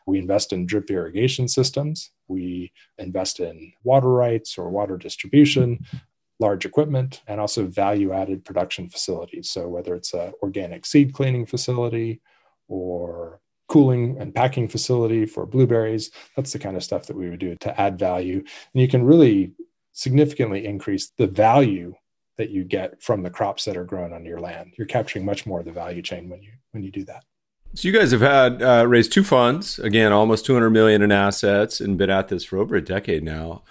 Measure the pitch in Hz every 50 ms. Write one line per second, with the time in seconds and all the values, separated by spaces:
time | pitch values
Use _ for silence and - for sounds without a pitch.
0 | _ - 95 95 90 92 98 104 - - 101 92 90 90 104 104 98 - 101 90
1 | 85 82 85 101 117 131 131 - 127 120 - 131 127 131 - 139 143 151 156 -
2 | - - _ _ _ - 95 92 90 90 90 90 90 87 _ _ _ _ _ -
3 | 98 92 90 95 95 - - - 90 82 82 82 80 82 _ _ 110 123 131 135
4 | 127 127 127 123 123 120 117 113 113 - - - 87 87 92 101 104 95 95 90
5 | - 85 - - - - - 147 147 143 - 135 127 120 120 - - - - -
6 | - _ _ _ _ _ _ - 113 104 101 95 - 95 - 147 151 151 143 131
7 | 127 131 131 - _ - 104 107 104 104 - 117 101 92 90 104 98 98 104 104
8 | 101 95 92 95 95 101 95 90 - - 90 90 90 87 - - 90 90 - -
9 | - - 92 82 85 - - 87 85 - - 92 85 85 87 87 87 - 87 87
10 | - - - 87 85 90 - - - 98 95 101 92 87 87 87 - - - 151
11 | 143 135 135 - 139 131 127 123 117 - - 120 - - 127 120 120 117 117 117
12 | 113 113 117 - _ _ _ _ _ _ _ _ _ - 95 92 90 92 90 87
13 | 87 85 85 85 85 85 - - _ _ _ _ _ - - 156 139 131 127 123
14 | 120 120 131 - - - - 123 123 131 135 131 117 113 - 120 - - 127 120
15 | 117 110 113 113 107 107 - - - - 110 131 131 113 120 113 110 110 113 110
16 | 107 - - - - _ _ - 131 - - 104 - 101 95 90 87 - 98 90
17 | - - - 101 92 87 87 87 95 90 85 - - - - - 98 101 95 90
18 | 98 92 90 92 90 92 92 98 - - - - - _ - 131 127 131 131 127
19 | 120 127 160 170 151 123 107 98 95 90 - - - - _ _ _ _ _ -
20 | - 131 127 143 151 143 - - 123 110 98 98 113 107 104 95 - - 98 92
21 | - - _ - 120 95 95 92 - - 120 143 139 113 98 90 87 90 92 -
22 | _ _ _ _ _ _ _ - - - 101 95 90 90 101 98 92 92 - -
23 | - - 117 101 90 90 87 - 113 98 95 - - 107 95 87 90 87 95 92
24 | 87 85 85 82 82 82 85 85 85 87 85 82 82 - _ - 110 - - 123
25 | 107 - - 104 95 101 101 101 - 107 92 85 85 85 82 87 80 87 87 87
26 | 85 - 92 90 87 90 87 95 101 104 113 131 _ _ - 110 98 95 - 101
27 | 92 - - - _ _ _ _ _ _ _ _ - - - - - 180 190 226
28 | 202 123 123 113 117 143 139 135 131 123 123 120 120 127 123 117 117 120 120 120
29 | 113 - - 196 196 - 151 127 120 120 131 170 196 - - - - 110 101 113
30 | 110 107 104 104 107 113 113 110 - - 131 120 117 113 110 110 110 110 107 104
31 | 104 104 101 98 101 101 101 - - 101 101 101 107 - - - 110 101 98 85
32 | 98 95 95 95 95 - 101 87 - - 95 95 107 - - 98 73 - 92 98
33 | - - 90 78 76 80 78 78 80 82 82 - - _